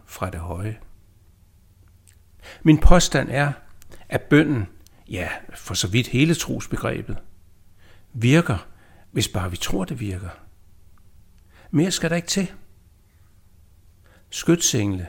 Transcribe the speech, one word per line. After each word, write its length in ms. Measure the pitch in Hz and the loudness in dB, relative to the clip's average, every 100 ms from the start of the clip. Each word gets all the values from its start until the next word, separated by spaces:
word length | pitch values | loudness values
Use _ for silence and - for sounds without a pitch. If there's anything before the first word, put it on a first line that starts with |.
| - | -18
fra 240 | - 92 | -10 -10
det 100 | 87 | -8
høje. 380 | 87 87 107 110 - - - - - _ _ _ _ _ - _ _ - _ - - - | -10 -8 -8 -10 -18 -20 -20 -20 -20 _ _ _ _ _ -20 _ _ -20 _ -20 -20 0
Min 160 | 156 151 | 4 8
påstand 500 | - 175 - 147 127 | 10 10 6 -2 -2
er, 220 | 131 143 135 - - - - - | -2 -2 -4 -14 -20 -20 -20 -8
at 140 | 135 | -8
bønnen, 440 | - 147 151 131 95 - - - - | 4 4 6 0 -4 -10 -20 -20 -12
ja, 200 | 92 82 - - | -8 -8 -10 -14
for 200 | - - | -18 -8
så 140 | 92 92 | -4 0
vidt 180 | 117 117 | 0 0
hele 280 | 123 160 | 2 2
trosbegrebet, 840 | 165 - 127 - 123 - - - - - - - - - - - - - | 2 -4 -8 -6 -6 -4 -6 -6 -8 -8 -20 -20 -20 -20 -20 -20 -20 -16
virker, 540 | 120 117 156 165 98 - - - - - | -2 4 4 4 -4 -6 -20 -20 -20 -8
hvis 160 | - 104 | -4 -4
bare 220 | 104 90 | -4 -6
vi 60 | 90 | -6
tror, 280 | - - | -4 -4
det 160 | 185 131 | -4 -6
virker. 300 | 104 92 92 - - - - - - - - - - - - - - | -8 -8 -10 -16 -20 -20 -20 -20 -20 -20 -20 -20 -20 -20 -20 -20 -2
Mere 200 | 143 185 | 0 2
skal 200 | - 165 | 0 -2
der 60 | 170 | -2
ikke 120 | 170 | -2
til. 240 | 196 180 - - - - _ _ _ - - - - - - - _ - - _ | -4 -4 -8 -20 -20 -20 _ _ _ -20 -20 -20 -20 -20 -20 -20 _ -20 -20 _
Skytsengle, 800 | - - 170 - 123 101 92 | -4 0 2 2 0 -2 -4